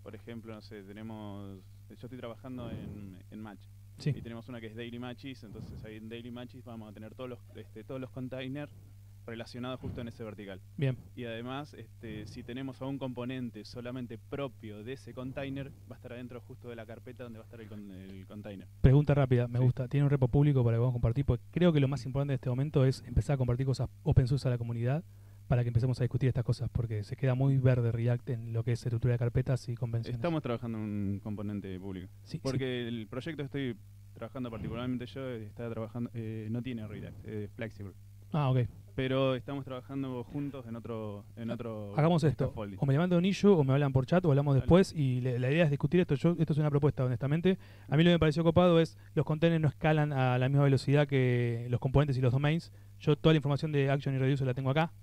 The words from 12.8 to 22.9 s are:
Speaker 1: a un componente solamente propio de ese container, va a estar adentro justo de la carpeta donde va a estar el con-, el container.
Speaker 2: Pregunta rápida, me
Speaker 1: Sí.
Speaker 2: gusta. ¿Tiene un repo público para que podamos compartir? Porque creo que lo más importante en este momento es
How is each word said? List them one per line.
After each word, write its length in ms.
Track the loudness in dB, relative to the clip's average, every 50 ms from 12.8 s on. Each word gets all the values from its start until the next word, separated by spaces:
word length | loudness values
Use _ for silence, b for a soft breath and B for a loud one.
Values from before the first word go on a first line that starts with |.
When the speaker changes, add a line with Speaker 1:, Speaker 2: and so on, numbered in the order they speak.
Speaker 1:
a 60 | -8
un 100 | -8 -6
componente 680 | -6 -8 -8 -8 -8 -8 -8 -6 -8 -8 -10 -10 -12 -16
solamente 540 | -14 -14 -12 -10 -10 -10 -10 -10 -10 -12
propio 680 | -14 -12 -12 -8 -8 -8 -8 -8 -12 -14 -14 -14 -12 -10
de 100 | -12 -12
ese 200 | -12 -12 -16 -14
container, 580 | -12 -10 -10 -8 -8 -8 -8 -8 -8 -10 -12 -14 -18 -18 -18
va 60 | -18
a 20 |
estar 140 | -16 -16 -16
adentro 300 | -14 -12 -14 -12 -14 -14
justo 260 | -14 -16 -18 -16 -14
de 80 | -14 -12
la 100 | -12 -12
carpeta 380 | -14 -14 -16 -16 -18 -16 -14 -14
donde 160 | -14 -14 -16
va 40 | -18
a 40 |
estar 140 | -18 -18 -18
el 80 | -16 -14
con-, 200 | -14 -14 -14 -14
el 340 | -14 -14 -14 -14 -14 -16 -16
container. 400 | -14 -14 -14 -12 -12 -12 -12 -14 -16 -12 2
Speaker 2:
Pregunta 320 | 4 6 6 6 6 4 2
rápida, 340 | 2 2 2 2 0 0
me 120 | 0 0 2
Speaker 1:
Sí. 40 | 2
Speaker 2:
gusta. 240 | 2 2 0 -6
¿Tiene 160 | -2 0 2 2
un 60 | 2
repo 180 | 4 2 2
público 340 | 4 4 4 4 6 4 4
para 140 | 4 4 4
que 40 | 2
podamos 140 | 2 0 0
compartir? 280 | 0 0 0 2 2 2
Porque 200 | 2 0 0 0 -6
creo 200 | 0 4 4 6
que 80 | 6 6
lo 80 | 4
más 180 | 4 2 -2 -6
importante 280 | -4 -2 -2 0 0 -2
en 20 |
este 140 | -2 0 -2
momento 340 | 0 0 -2 2 4 4 6
es 180 | 6